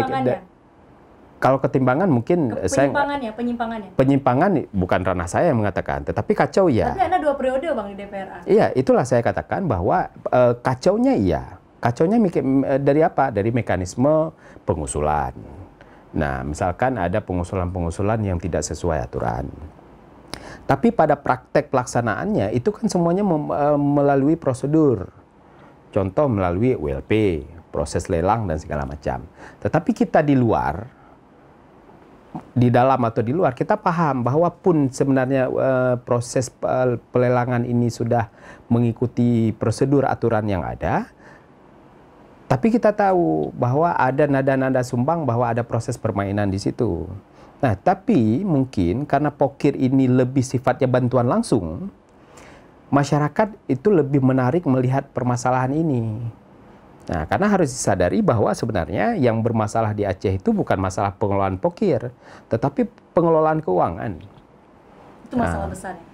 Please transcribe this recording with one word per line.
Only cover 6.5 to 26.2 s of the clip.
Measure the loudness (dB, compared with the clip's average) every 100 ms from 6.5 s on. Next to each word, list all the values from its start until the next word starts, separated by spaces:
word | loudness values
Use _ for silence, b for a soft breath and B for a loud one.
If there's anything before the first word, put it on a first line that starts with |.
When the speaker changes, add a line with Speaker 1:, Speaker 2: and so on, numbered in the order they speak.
| 2 2
Speaker 2:
ya. | 2 0 0
Speaker 1:
Tapi |
Anda | -2 0
dua | 0 -2
periode, | -2 -2 -4 -6
Bang, | -6
di | -12
D | -12
P | -12
R | -12
A. | -10 2
Speaker 2:
Iya, | 4 4
itulah | 2 2 2
saya | 4 2
katakan | 2 -2 -4 -4 -2
bahwa, | 0 0 0 -2 -8 -2
eh, | 2 4 2
kacaunya, | -2 0 0 2 2 2
iya. | 2 0 -4 -16 -20 -6
Kacaunya | -4 0 2 2
mik-, | 2 0
eh, | 0 0 2 0
dari | 2 4
apa? | 2 2 0 0
Dari | 0
mekanisme | 0 -2 -2 -4 0 2 2 0 -6 B B
pengusulan. | -4 -4 -4 -2 0 0 -2 -8 -18 -18 -20 -20 B B -8
Nah, | -4 -2 -4 -6
misalkan | -2 -2 0 -2 -2
ada | -2 -2 -4
pengusulan-pengusulan | -6 -4 -4 -4 -4 -4 -2 -2 0
yang | -2 -2
tidak | -4 -4
sesuai | -4 -4 -2 -2
aturan. | -4 -6 -6 -6 -8 -12 -18 -20 -20 -20 -20 -20 -20 B B B -4
Tapi | 2 2
pada | 2 2 2
praktek | 0 -2 0 -2 0
pelaksanaannya | -2 0 -2 -2 -2 -2 -2 -2
itu | 0 -2
kan | -2 -2
semuanya | 0 0 0 0
mem-, | 0 -2
eh, | 0 2 2
melalui | 2 2 4 4 2 2
prosedur. | 0 -2 0 2 4 2 -4 -14 -20 -20 B B B B -6
Contoh | -2 0 0